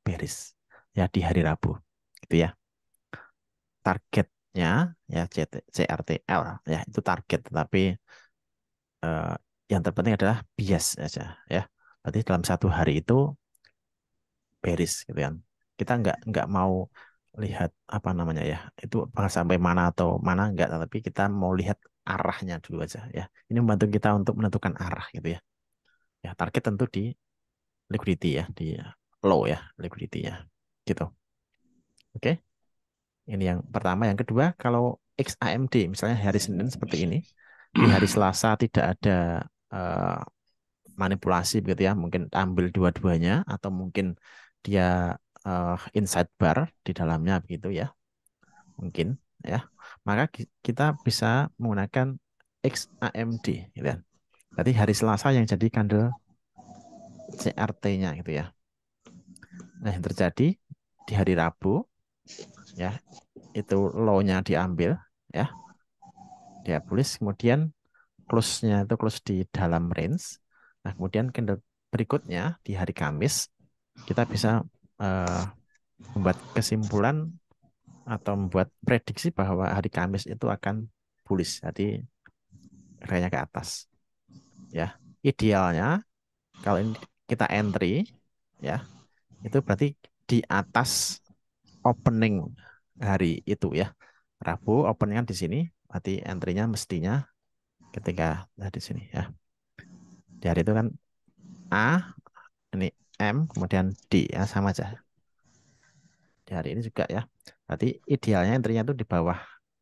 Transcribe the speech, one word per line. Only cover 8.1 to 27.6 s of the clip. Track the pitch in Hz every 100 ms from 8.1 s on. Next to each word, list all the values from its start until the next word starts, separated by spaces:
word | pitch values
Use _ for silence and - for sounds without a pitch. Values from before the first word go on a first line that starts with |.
| - _ _ _ _ _ _ _ -
eh, | 85 80 82 - _ _ -
yang | 98
terpenting | 87 - 107 104
adalah | 98 113 - -
bias | 98 87 - -
aja, | 82 73 - -
ya. | - 90 - _ _ _
Berarti | - 107
dalam | 113 87
satu | 87 90 92
hari | 82 76 76
itu | - 127 143 - _ _ _ _ _ _ _ _ _ _ _ _
bearish, | 87 85 82 - -
gitu |
kan. | 76 71 82 - _ _ -
Kita | - 123
nggak, | 98 - 113
nggak | 104 -
mau | 95 95 92 - - - _ _ -
lihat, | 101 98 87 _
apa | - 104 92
namanya | 87 82 78
ya, | 76 78 - -
itu | - 113 -
bakal | - 98
sampai | - 87 90
mana | 87 90 87
atau | - 87 92
mana, | 92 90 104
nggak, | 87 -
tetapi | 82 82 113
kita | 98 - 101
mau | 101 90
lihat | 92 90 - _ _
arahnya | 92 95 - - 98 170
dulu | - 160
aja | - - 113
ya. | - 92 _ -
Ini | 117
membantu | 113 101 107
kita | 104 107 104
untuk | 98
menentukan | 107 107 104 95
arah | - 87 85 -
gitu | 85 80 87
ya. | _ _ _ _ _ _ _ _
Ya, | 92
target | - 98 -
tentu | 113 98 123
di | 98 113 - _ _ _ _